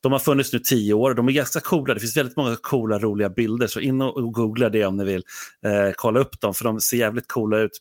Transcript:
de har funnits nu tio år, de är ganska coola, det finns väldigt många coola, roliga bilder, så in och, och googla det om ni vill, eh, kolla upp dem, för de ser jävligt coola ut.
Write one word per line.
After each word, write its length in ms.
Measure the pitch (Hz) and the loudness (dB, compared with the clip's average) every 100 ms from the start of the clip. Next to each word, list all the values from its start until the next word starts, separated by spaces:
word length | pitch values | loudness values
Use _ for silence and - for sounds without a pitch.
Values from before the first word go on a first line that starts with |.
de 100 | 135 | 2
har 60 | 135 | 2
funnits 340 | 143 139 127 | 2 2 0
nu 60 | 120 | -2
tio 360 | - 127 104 | 0 0 2
år, 200 | 107 131 | 4 4
de 140 | 123 120 | 2 2
är 40 | |
ganska 280 | 139 131 160 | 2 0 -4
coola, 340 | - 175 135 | 0 0 0
det 60 | 110 | -2
finns 160 | 113 131 | -2 -2
väldigt 200 | 127 139 | -2 -2
många 200 | 131 117 | -2 -2
coola, 420 | - 135 113 104 | -2 -2 0 0
roliga 300 | 110 104 101 | 0 0 -2
bilder, 380 | 92 113 117 117 | 0 -2 0 -2
så 140 | 113 | -2
in 220 | 135 131 | -2 0
och, 140 | 131 - | -2 -2
och 160 | 117 | -4
googla 360 | 113 110 113 117 | 0 -2 2 2
det 160 | 110 101 | 2 0
om 100 | 98 | 0
ni 80 | |
vill, 180 | 98 92 - - - _ 110 | -2 -2 -6 -16 -16 _ 0
eh, 260 | 104 98 92 | 2 2 2
kolla 240 | 120 113 | 0 2
upp 200 | 135 - | 0 -2
dem, 140 | 107 | -4
för 100 | 95 | -2
de 160 | 117 110 | -4 -2
ser 160 | - 120 | -2 0
jävligt 320 | 113 117 - | 0 -2 -4
coola 300 | - 107 107 | -4 0 2
ut. 140 | 107 - | 0 -4